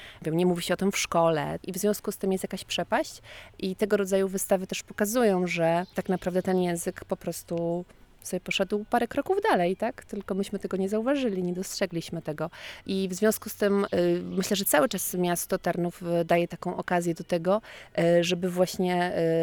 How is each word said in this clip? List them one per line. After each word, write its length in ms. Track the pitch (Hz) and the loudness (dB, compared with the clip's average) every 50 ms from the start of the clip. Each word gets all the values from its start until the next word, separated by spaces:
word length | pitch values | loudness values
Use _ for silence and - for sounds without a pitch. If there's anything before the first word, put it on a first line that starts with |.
| - - - - | -20 -20 -18 -8
wiem, 140 | - 160 156 | -6 -2 2
nie 100 | 170 180 | 4 4
mówi 160 | 180 175 170 | 4 4 2
się 120 | 175 - 180 | 0 0 0
o 20 | |
tym 160 | 170 190 196 | 2 2 0
w 60 | 196 - | 0 0
szkole 600 | - - - 170 165 165 165 151 143 147 160 165 | -4 0 2 4 4 4 4 2 0 -2 -6 -6
i 100 | - - | -8 -8
w 60 | 180 - | -6 -2
związku 340 | - 180 175 - - - | 0 0 0 0 -4 -8
z 40 | 196 | -6
tym 160 | - - 190 | -4 -2 -2
jest 120 | 190 185 - | -2 -2 -2
jakaś 200 | - - 190 - | -6 -8 -8 -8
przepaść 580 | - - - 175 - 220 247 320 - - - - - - - - - - - | -6 -4 -4 -2 0 0 0 0 -2 -8 -16 -18 -18 -20 -18 -20 -20 -12 -6
i 180 | - 190 185 | -4 -4 -2
tego 200 | - 220 202 214 | -2 0 2 2
rodzaju 320 | 202 202 185 196 190 196 190 | 2 2 2 2 2 2 2
wystawy 380 | 185 190 - - 202 185 190 | 0 -4 0 2 2 0 2
też 160 | - 190 - | -4 -6 -8
pokazują, 640 | - - - - 214 202 220 254 240 214 190 180 180 | -8 -10 -2 -2 -2 0 2 4 4 4 4 4 2
że 400 | 175 170 175 165 165 165 170 180 - - | 0 0 2 2 4 4 2 0 -2 -6
tak 140 | 196 - - | -6 -2 -2
naprawdę 340 | 185 170 - 185 175 185 | -2 -2 -2 -2 -2 0
ten 160 | 180 190 190 185 | 0 2 2 2
język 460 | 180 180 175 170 - 185 175 - - | 2 0 -2 -2 -4 -6 -8 -8 -8
po 120 | - 190 | -8 -8
prostu 680 | - - 180 165 - - - 175 170 170 170 170 175 180 _ - - - _ _ _ | -6 -6 -8 -8 -8 -8 -6 -4 -4 -2 -2 -2 -4 -6 _ -16 -20 -20 _ _ _
sobie 180 | - - - 180 | -10 -6 -6 -6
poszedł 440 | - - 175 - 196 - 214 208 214 - | -6 -4 0 0 0 0 0 -4 -2 0
parę 180 | - 240 240 - | 0 0 0 0
kroków 280 | - 294 277 - 381 403 415 453 | -2 -4 0 0 0 2 2 2
dalej, 260 | 330 202 175 175 190 | 4 4 4 2 0
tak? 280 | - - 233 - - - | 0 -2 -4 -4 -8 -14
Tylko 300 | - - 208 - - 196 | -10 -10 -10 -6 -4 -2
myśmy 240 | 190 196 - - 190 | -2 -2 -4 -4 -8
tego 180 | - 185 - | -6 -4 -2
nie 120 | 185 190 196 | -2 -2 0
zauważyli, 540 | 208 220 220 247 294 285 262 233 196 185 | 0 -2 0 0 0 0 0 0 0 0
nie 100 | 180 175 | -2 -2
dostrzegliśmy 720 | 180 180 190 - - - 202 180 - 165 165 - - 165 | -2 -4 -6 -8 -4 -4 -4 -2 -2 -6 -6 -6 -10 -8
tego. 280 | - - 151 151 156 165 - - - - - - - | -6 -8 -6 -4 -6 -6 -6 -12 -16 -16 -16 -14 -6
I 220 | - 190 190 190 185 | -4 -2 -2 -2 -2
w 60 | 185 | -2
związku 340 | 175 214 220 214 - - 208 | 2 4 4 2 2 -6 -12
z 60 | - | -4
tym, 320 | - 214 202 202 202 196 - - | 0 2 2 4 2 2 2 2
y, 280 | 185 175 175 175 180 180 | 2 4 4 2 0 -2
myślę, 320 | 180 180 185 190 - 208 | -4 -2 -2 0 0 0
że 80 | 190 196 | 0 0
cały 240 | - - 294 285 254 | 2 4 4 4 2
czas 260 | - 214 - - - | 0 -4 -6 -4 -2
miasto 440 | 180 180 175 175 170 - - - 180 | 0 0 0 0 -2 -2 -4 -4 -2
Tarnów, 440 | - 180 170 175 175 175 - - | -2 -2 -2 0 -2 -4 -4 -6
y, 220 | 180 170 170 170 170 | -4 -2 0 0 2
daje 240 | 165 175 175 170 170 | 4 4 2 2 0
taką 280 | - - - 180 180 | -4 -6 -6 -6 -4
okazję 380 | 185 175 - 185 175 170 175 165 | -4 -4 0 0 0 0 0 -2
do 100 | - 175 | -4 -4
tego, 380 | - 180 170 165 180 196 220 - - - - - - _ - | -2 -2 0 2 2 0 0 0 -6 -20 -20 -20 -6 _ 2
y, 260 | 170 170 175 175 170 | 4 6 6 6 4
żeby 260 | 165 180 175 175 185 | 4 0 0 0 -2
właśnie, 600 | 175 180 185 180 - - 185 180 180 175 175 180 - - 165 165 160 165 | 2 2 2 0 2 0 0 2 2 2 0 0 0 2 2 2 4 4